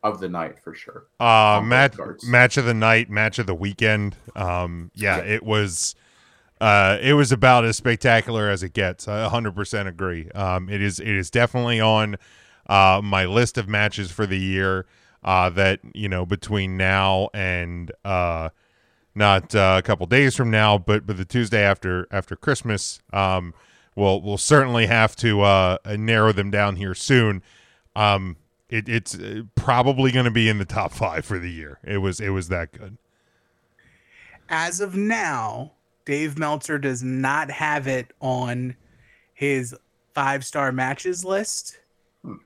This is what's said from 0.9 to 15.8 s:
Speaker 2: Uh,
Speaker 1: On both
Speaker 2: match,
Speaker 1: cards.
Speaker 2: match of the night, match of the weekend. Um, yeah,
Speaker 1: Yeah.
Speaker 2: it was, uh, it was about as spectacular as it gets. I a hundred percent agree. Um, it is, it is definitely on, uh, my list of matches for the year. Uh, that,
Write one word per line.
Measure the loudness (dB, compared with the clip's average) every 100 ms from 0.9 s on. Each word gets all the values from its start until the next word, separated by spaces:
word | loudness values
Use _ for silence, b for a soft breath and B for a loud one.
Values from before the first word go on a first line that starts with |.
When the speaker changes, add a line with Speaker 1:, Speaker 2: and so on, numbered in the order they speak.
| -20 _ _
Speaker 2:
Uh, | 4 6 6 4
Speaker 1:
On |
both | 4
Speaker 2:
match, | 4 4 2
Speaker 1:
cards. | -12 -10 0
Speaker 2:
match | 4 6 4
of |
the | 0
night, | 2 4 4 2
match | -2 -2 -2
of | -4
the |
weekend. | -4 -4 0 0 2 -2 -6 -16 -8
Um, | -4 -2 -4 -8 -14 -6
yeah, | -2 -2
Speaker 1:
Yeah. |
Speaker 2:
it | -2 -6
was, | -2 -2 -2 -4 -8 -10 b b b b b _
uh, | 4 6 6 4
it | 4 4
was | 4
about | 4 6 6 4
as | 0
spectacular | -2 0 4 2 2 -2 -2
as | -2
it | -4
gets. | -2 -2 -4 -8
I | -4 -2
a |
hundred | -2 -4 -6
percent | -6 -6 -6
agree. | -6 -8 -6 -10
Um, | -6 -4 -4 -4
it | -4
is, | -4 -4
it | -4
is | -4 -2
definitely | 0 0 0 -2 0
on, | 2 2 0 -6 b b b b _
uh, | 4 6 4
my | 2 0 2
list | 2 0 -2
of | -4
matches | 0 -2 -2 -10
for | -6 -4
the | -2
year. | -2 0 0 -2 -6 b b b
Uh, | 0 2 2
that, | 2 0 0